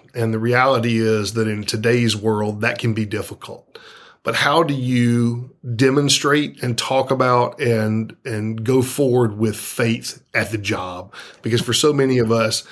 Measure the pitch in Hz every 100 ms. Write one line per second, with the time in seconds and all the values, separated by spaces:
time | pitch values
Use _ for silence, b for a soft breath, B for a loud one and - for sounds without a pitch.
0 | _ 123 113 110 113 123 131 123 117 113
1 | 110 110 98 113 110 104 104 110 117 123
2 | 117 104 110 104 107 104 113 120 120 110
3 | 107 104 - - - - _ - B B
4 | B B - - 151 156 160 139 127 123
5 | 120 120 117 120 123 - 127 113 131 139
6 | 143 143 143 147 147 - 123 117 - 131
7 | 131 131 127 123 120 - 120 113 107 110
8 | 110 - 135 107 107 113 110 127 123 -
9 | 135 123 117 104 110 104 - - 113 120
10 | - - _ 120 98 107 98 95 92 87
11 | 92 - B B 113 117 101 113 151 143
12 | 135 127 113 113 110 - -